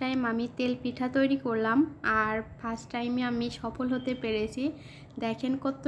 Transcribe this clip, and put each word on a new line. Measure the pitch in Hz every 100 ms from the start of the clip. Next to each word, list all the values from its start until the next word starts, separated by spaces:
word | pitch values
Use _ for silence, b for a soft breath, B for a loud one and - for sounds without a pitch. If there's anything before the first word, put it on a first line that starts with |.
টাইম | 262 262 240
আমি | 226 240 -
তেল | 247 247
পিঠা | 247 240 254 269
তৈরি | 269 269 247
করলাম, | 220 220 240 320 - - 220
আর | 214 220 220 -
ফার্স্ট | 233 226 -
টাইমে | 240 240 247 247
আমি | 240 240 -
সফল | 226 226 254
হতে | 254 254 254
পেরেছি। | 226 220 220 247 285 302 B B B -
দেখেন | 226 226 254 269
কত | 269 269